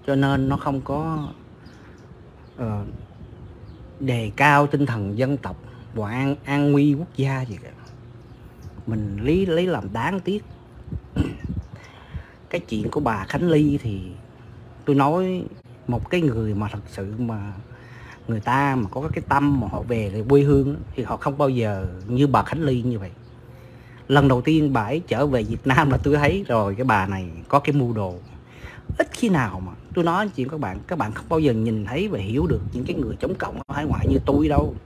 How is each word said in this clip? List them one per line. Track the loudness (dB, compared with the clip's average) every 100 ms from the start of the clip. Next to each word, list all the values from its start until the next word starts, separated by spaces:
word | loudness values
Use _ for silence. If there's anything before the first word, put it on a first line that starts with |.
| 2
cho |
nên | 2 4 2 0
nó | 0
không | -2 -4
có, | -4 -4 -2 -4 -6 -12 -20 -20 -20 -20 -20 -20 -20 -20 -20 -20 -20 -8
ờ, | -4 -4 -6 -12 -16 -18 -18 -18 -18 -18 -18 -18 -20 -4
đề | -2 0 -2 2
cao | 6 6 4
tinh | 2 0
thần | 0 -2 0
dân | 0 -2
tộc | -6 -12 -16 -20 -10
và | -8 -4
an, | -2 -2 -2
an | -2 2 4
nguy | 6 4
quốc | 2 -4 -2
gia | -2 -2
gì | -4 -10
cả. | -14 -18 -20 -20 -20 -20 -20 -20 -20 -18 -18 -12 -6
Mình | -4 -4 -2
lấy, | 0 2 2
lấy | 2 2
làm | -2 -4
đáng | -4 -2 -2
tiếc. | -2 -4 -6 -20 -20 -20 -12 -12 -8
<clears throat> | -4 -4 -4 -8 -8 -10 -20 -20 -20 -14 -14 -14 -20 -8
Cái | -8
chuyện | -4 -4 -2
của | 0
bà | 0 -2
Khánh | -2 0 4
Ly | 4 4 2
thì | -2 -6 -10 -14 -20 -20 -20 -20 -20 -8
tôi | 2 4
nói, | 4 2 0 -2 -6 -14 -20 -12 -6
một | -4 0
cái | 2
người | 2 0 -2
mà | -2 -4
thật | -6 -12
sự | -10 -8 -4
mà | -4 -4 -8 -12 -16 -20 -20 -20 -20 -14 -4
người | -4
ta | 0 2 2 0
mà | -2
có | -4 -4
cái | -4 0
tâm | 2 4 2
mà | 0
họ | -4 -2
về | -2 -2
lại | -4 6
quê | 6
hương | 8 6 4 -2 -8 -8
thì |
họ | -4 -2
không | -2 0
bao | 2
giờ | 2 0 -2 -4 -8 -2
như | 2 6
bà | 4
Khánh | 2 0
Ly | 0 2
như | 0 -2
vậy. | -6 -14 -20 -20 -20 -20 -20 -20 -20 -20 4
Lần | 6 6
đầu | 4
tiên | 4 4 4
bà | 2
ấy | 0 -4 -2
trở | 0 2
về | 2
Việt | 0 -2 2
Nam | 4 4
là | 2
tôi | 4 4
thấy | 4 2 0
rồi, | 2 2
cái | 0
bà | 2 2 2
này | -4 -6 -12 0
có | 2
cái | 4 2
mưu | 2
đồ. | 0 -4 -6 -14 -20 -20 -18 -18 -16 -10 -2
Ít | -2
khi | 0 2
nào | 2 0 -4 -10
mà, | -14 -6
tôi | -2
nói | 0 0 -2
chuyện | -4 -6
các | -4
bạn, | -6 -6 -6
các | -4
bạn | -4
không | -6 -2
bao | 2
giờ | 4
nhìn | 4 2 0
thấy | -2 -4 -2
và | -2
hiểu | -2 0 0
được | 0 -2
những | -6
cái | -4 -4
người | -4 -4
chống | -6
cộng | -4 -6 -8 -8
ở |
hải | -6
ngoại | -2 0 2
như | 2 4
tôi | 2 4
đâu. | 2 0 -6